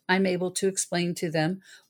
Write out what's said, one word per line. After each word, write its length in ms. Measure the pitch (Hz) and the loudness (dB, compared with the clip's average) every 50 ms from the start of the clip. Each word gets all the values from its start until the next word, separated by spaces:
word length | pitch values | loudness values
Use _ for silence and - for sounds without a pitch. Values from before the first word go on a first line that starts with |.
| _ - | _ 0
I'm 160 | 185 190 196 | 2 2 4
able 240 | 190 180 175 180 180 180 | 2 2 0 -2 -2 -2
to 140 | - - 190 | 0 -2 0
explain 460 | 190 - - - - 175 175 175 175 | 0 -2 -4 -2 -2 -2 0 0 -2
to 140 | - - 170 | -2 -4 -2
them 320 | 151 160 156 165 185 190 - - - - _ _ | 0 2 2 2 0 -4 -8 -20 -20 -20 _ _